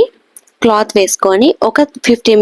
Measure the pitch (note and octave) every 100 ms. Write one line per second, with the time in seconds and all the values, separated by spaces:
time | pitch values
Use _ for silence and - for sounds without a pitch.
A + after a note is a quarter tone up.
0 | B4+ - _ - - _ A#3 G#3+ G#3+ G#3
1 | F#3 - G3 F#3+ C#4 - A3+ A#3 D4 -
2 | - A#3 - G#3+